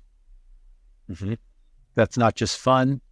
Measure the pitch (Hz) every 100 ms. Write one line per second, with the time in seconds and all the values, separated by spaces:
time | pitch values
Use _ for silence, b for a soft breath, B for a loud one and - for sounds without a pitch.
0 | _ _ _ - _ - - - _ _
1 | - 92 98 117 _ _ _ _ _ -
2 | 110 - 113 - 110 - - 131 131 135
3 | -